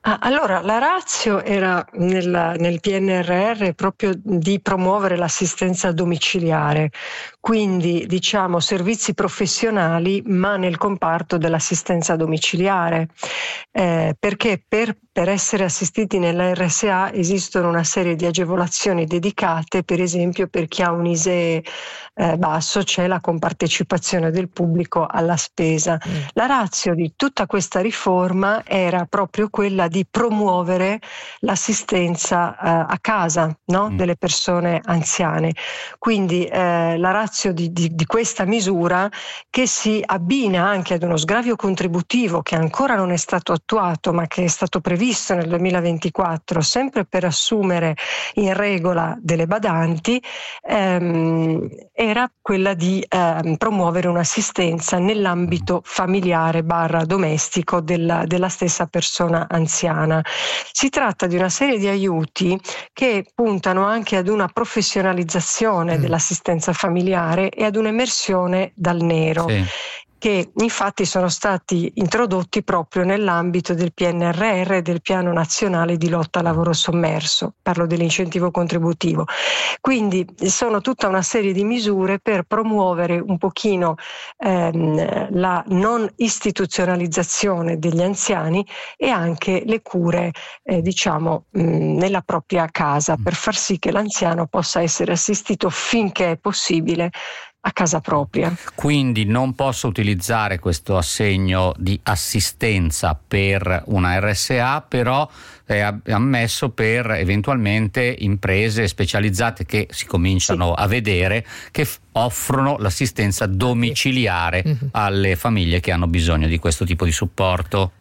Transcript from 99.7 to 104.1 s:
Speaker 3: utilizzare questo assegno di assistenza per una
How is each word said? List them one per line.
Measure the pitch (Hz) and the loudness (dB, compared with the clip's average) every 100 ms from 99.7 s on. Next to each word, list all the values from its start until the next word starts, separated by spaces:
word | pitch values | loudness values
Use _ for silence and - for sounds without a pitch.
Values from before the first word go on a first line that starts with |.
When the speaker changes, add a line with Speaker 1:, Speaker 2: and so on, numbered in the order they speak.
| 120 127 | 0 -2
Speaker 3:
utilizzare | 98 104 95 90 113 104 92 | 0 0 0 0 0 0 0
questo | 92 82 - 95 | 0 -2 0 0
assegno | 82 - 107 95 95 92 92 - | 0 0 2 2 2 2 2 0
di | 92 98 | -2 -2
assistenza | - 95 - - - - 117 101 82 - 87 73 _ | 0 -2 0 -2 -2 0 0 2 2 0 0 -2 _
per | 101 98 98 90 90 - | 0 2 2 0 -2 0
una | 101 90 | 0 2